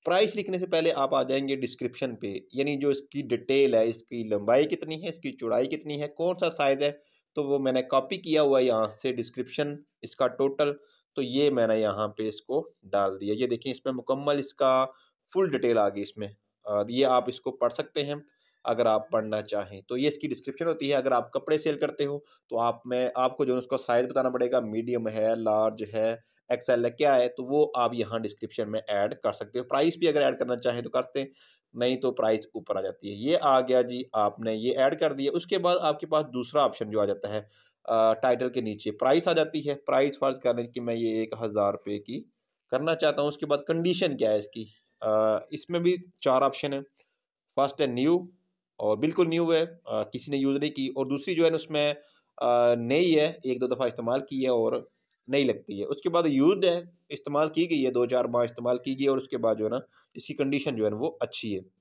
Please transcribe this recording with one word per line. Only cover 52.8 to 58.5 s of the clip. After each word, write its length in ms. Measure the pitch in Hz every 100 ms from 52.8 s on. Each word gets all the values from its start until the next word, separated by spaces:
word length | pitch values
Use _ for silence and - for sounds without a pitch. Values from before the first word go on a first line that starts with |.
| 117 143 180
है, 280 | 156 151 165 131
एक 140 | 123
दो 80 | 127
दफ़ा 200 | 123 123
इस्तेमाल 340 | 120 117 131
की 220 | 139 135
है 60 | 131
और 400 | 120 113 120 - _ _ _ -
नई 160 | 139
लगती 360 | 131 104 - 101
है। 60 | 104
उसके 240 | 139 180
बाद 180 | 170 170
यूज्ड 380 | 135 151 196 180
है, 260 | 170 175 _ _
इस्तेमाल 380 | 143 - 147 156
की 160 | 156 170
गई 140 | 156
है, 100 | 127
दो 140 | 120 120
चार 220 | 127 120
माह 160 | 120
इस्तेमाल 340 | 120